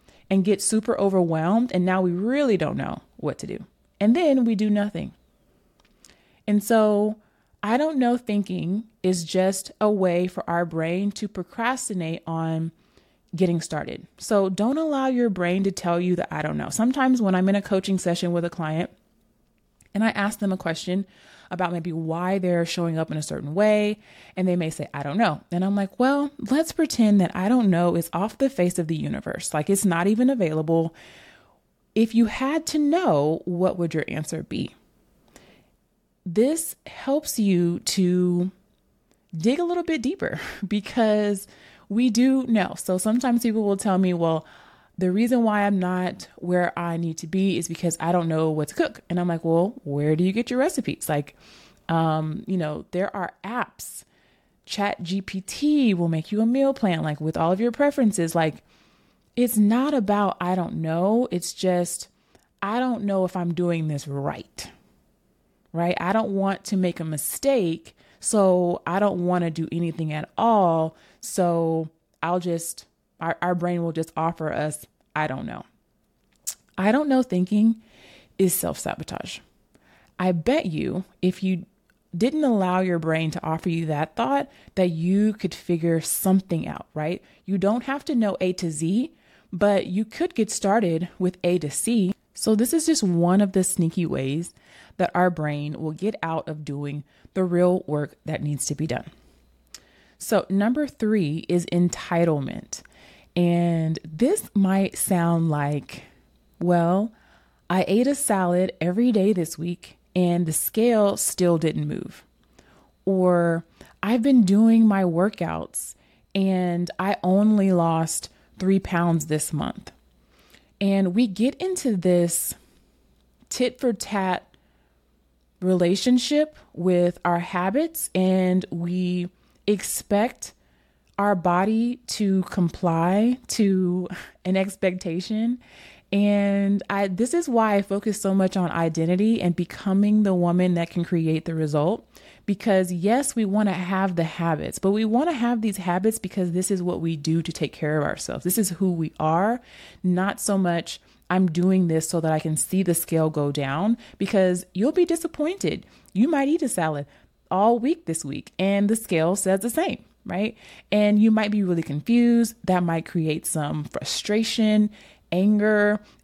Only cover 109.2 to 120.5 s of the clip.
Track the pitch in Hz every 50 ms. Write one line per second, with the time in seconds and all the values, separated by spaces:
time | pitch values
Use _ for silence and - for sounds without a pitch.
109.2 | 190 208 214 185 160 - - - 165 175 170 - - - - _ _ _ - 180
110.2 | 180 175 175 175 175 160 156 - - - - 214 233 240 233 214 208 196 - -
111.2 | - - - - 180 175 170 156 165 156 - 151 147 147 - - - - - -
112.2 | - _ _ _ _ _ _ _ _ _ _ _ _ _ _ _ - 196 190 185
113.2 | 180 180 175 175 170 170 165 165 - _ _ - - - - - - 208 247 240
114.2 | 220 277 269 240 196 180 202 214 226 226 226 226 226 214 196 196 185 175 160 170
115.2 | 190 214 - - 170 - - 80 - - - - - - - _ _ _ _ _
116.2 | _ _ - 196 190 190 190 180 180 175 170 175 175 - - - 185 202 196 -
117.2 | - 180 185 202 208 220 214 208 190 190 185 175 165 165 160 160 165 160 - -
118.2 | - - _ _ _ _ _ - 190 190 196 190 190 - 185 170 175 170 165 160
119.2 | 151 160 156 151 - - 156 143 - - - - - - - _ _ _ _ _
120.2 | _ _ _ _ _ _